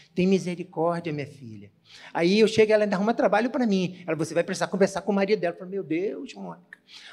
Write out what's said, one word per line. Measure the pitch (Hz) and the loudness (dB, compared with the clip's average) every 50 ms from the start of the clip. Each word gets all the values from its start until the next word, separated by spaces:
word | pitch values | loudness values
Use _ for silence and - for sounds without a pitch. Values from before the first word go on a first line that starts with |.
| - _ - | -20 _ -2
tem | - 180 | 2 2
misericórdia, | 190 196 180 151 180 175 170 170 - - 160 160 170 170 170 170 170 | 4 4 2 2 -2 -6 -8 -10 -8 -4 -2 0 0 0 -2 -4 -6
minha | 151 147 139 | -6 -6 -6
filha." | 143 - - 123 113 110 104 101 101 _ _ _ _ - - - - | -10 -12 -16 -18 -16 -16 -16 -18 -20 _ _ _ _ -20 -20 -14 -6
Aí | - 156 170 175 196 220 | -2 0 2 4 6 6
eu | 220 | 4
chego, | 208 220 - 220 208 | 4 6 4 4 6
ela | 214 214 214 | 6 4 4
ainda | 208 196 | 2 0
arruma | 175 208 220 233 | 0 0 0 0
trabalho | - 262 196 196 208 233 254 | 2 2 2 2 2 0 0
pra | 240 294 247 | -2 0 0
mim. | 220 196 190 185 165 - - - | 2 2 0 0 -2 -4 -8 -8
Ela, | - 160 | -6 -4
"Você | 151 160 151 160 | -4 -4 -2 -2
vai | 165 170 | -2 -2
precisar | 196 185 175 180 | -2 -2 -4 -4
conversar | - - 185 196 190 - 180 | -2 0 2 0 0 0 -2
com | - - | -4 -2
o | 202 | 0
marido | 202 196 190 214 196 | 0 0 0 0 0
dela." | 175 170 170 | -2 -4 -6
Eu | - | -6
falo, | 190 180 | -12 -10
"Meu | 196 196 | -10 -8
Deus, | 180 147 156 165 185 226 269 277 277 - - | -4 -4 -2 -2 -2 -4 -6 -8 -12 -14 -14
Mônica." | 98 95 87 82 - _ - - - _ _ - - - - | -14 -14 -14 -16 -16 _ -20 -20 -20 _ _ -20 -20 -20 -20